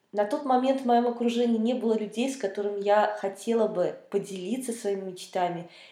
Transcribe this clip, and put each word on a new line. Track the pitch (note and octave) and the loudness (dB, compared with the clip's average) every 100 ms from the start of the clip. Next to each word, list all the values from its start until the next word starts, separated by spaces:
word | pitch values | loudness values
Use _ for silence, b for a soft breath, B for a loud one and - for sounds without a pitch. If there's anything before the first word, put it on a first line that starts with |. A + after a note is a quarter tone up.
| _ | _
на | G3+ | -2
тот | G#3 D4 | 0 0
момент | C#4+ B3+ C4 C4+ | 2 2 4 0
в | A#3+ | 4
моём | A#3+ A#3+ | 4 4
окружении | A#3 A#3+ A#3 A#3+ A3+ | 0 0 2 2 2
не | A3+ | 2
было | B3+ A3+ G#3+ | 0 0 0
людей, | G#3+ A3 C4+ | -2 -2 -2
с | - | -2
которыми | G3 G#3 G3+ G3+ | -4 -2 -4 -2
я | G3+ G#3 G#3 - | 4 4 4 0
хотела | G3 - - A#3 G#3 | -6 -6 0 2 2
бы | F3 E3+ - - | 2 -2 -2 -4
поделиться | G3+ E3+ F#3 F3+ B3+ B3 | -4 -4 -8 -4 -4 -4
своими | A3+ G#3 G3 F#3+ | -6 -4 -4 -6
мечтами | F3+ - F#3 F3 E3+ E3+ B B | -10 -6 -2 -2 -2 -10 B B